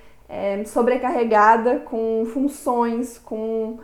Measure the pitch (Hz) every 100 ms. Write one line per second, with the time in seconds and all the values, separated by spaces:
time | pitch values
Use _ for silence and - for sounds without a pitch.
0 | - - - 175 196 202 220 269 233 254
1 | 247 240 233 214 214 226 240 285 - 226
2 | 226 226 226 277 277 - 262 240 233 233
3 | 247 - - 220 220 226 220 226